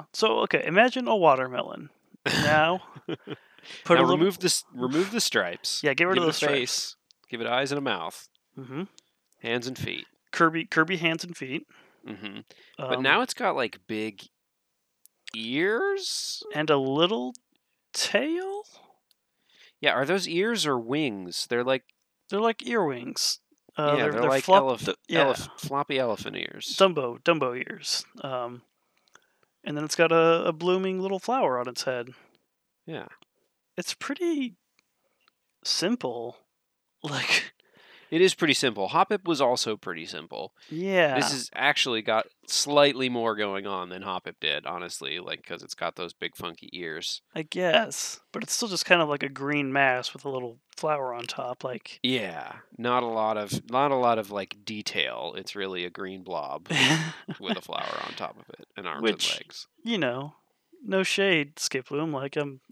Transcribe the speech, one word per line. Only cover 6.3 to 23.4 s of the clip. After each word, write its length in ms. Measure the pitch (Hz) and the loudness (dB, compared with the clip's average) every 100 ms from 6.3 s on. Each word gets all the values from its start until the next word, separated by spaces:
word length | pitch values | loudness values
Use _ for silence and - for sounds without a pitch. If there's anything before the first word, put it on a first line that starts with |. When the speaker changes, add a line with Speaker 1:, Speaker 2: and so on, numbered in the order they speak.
Speaker 2:
a 40 | |
Speaker 1:
stripes. 200 | 151 147 | 2 0
Speaker 2:
face. 420 | 143 127 - - - _ _ _ | 0 0 -4 -6 -12 _ _ _
Give 120 | 117 | -6
it 60 | 117 | -2
eyes 240 | 123 139 | 0 0
and 60 | 143 | -2
a 40 | |
mouth. 460 | 135 95 82 - - _ _ - | 0 -2 -4 -10 -18 _ _ -18
Speaker 1:
Mm-hmm. 280 | 131 135 190 - _ _ _ _ | -12 -10 -10 -14 _ _ _ _
Speaker 2:
Hands 240 | 113 120 120 | -4 -2 -4
and 100 | 127 | -6
feet. 280 | - - - _ _ | -6 -8 -12 _ _
Speaker 1:
Kirby, 320 | - 165 160 - | 4 4 4 0
Kirby 300 | 165 160 185 | 2 2 2
hands 260 | 170 160 | 0 -2
and 120 | - 139 | -6 -10
feet. 300 | 131 147 - - - _ - | -8 -8 -10 -20 -20 _ -14
Speaker 2:
Mm-hmm. 340 | 101 107 107 - - - - | -12 -12 -14 -18 -20 -20 -10
But 180 | 131 127 | -4 0
Speaker 1:
Um, 40 | |
Speaker 2:
now 180 | 135 185 | 4 4
it's 140 | 254 | 2
got, 220 | - 214 139 | -2 0 0
like, 240 | 117 - - | -2 -6 -8
big 360 | 107 110 101 - _ _ _ _ _ _ _ _ _ - 113 | -6 -6 -8 -18 _ _ _ _ _ _ _ _ _ -14 -10
ears? 1080 | 113 139 185 226 392 392 359 - - - - | -4 -2 0 0 -2 -2 -4 -6 -6 -8 -6
Speaker 1:
And 160 | 151 156 | -2 2
a 60 | 143 | 2
little 560 | 135 139 175 226 254 240 _ _ _ _ _ | 4 2 2 2 -4 -10 _ _ _ _ _
tail? 720 | - - 208 294 339 381 403 - - _ _ _ _ _ _ _ _ - _ | -4 0 0 0 -2 -6 -10 -12 -20 _ _ _ _ _ _ _ _ -20 _
Speaker 2:
Yeah, 120 | 147 | 2
are 120 | 101 | 4
those 220 | 139 190 180 | 2 0 0
ears 380 | 165 214 220 151 | 0 2 0 2
or 120 | 127 | 0
wings? 680 | 113 143 147 101 90 - - | 0 0 0 -2 -6 -8 -2
They're 160 | 120 | 0
like 200 | 123 131 - _ _ _ - | 2 0 -2 _ _ _ -6
Speaker 1:
They're 100 | 196 | 0
like 180 | 226 220 | 0 0
earwings. 800 | 240 233 160 123 123 - - - | -2 0 0 -2 -6 -2 -2 -2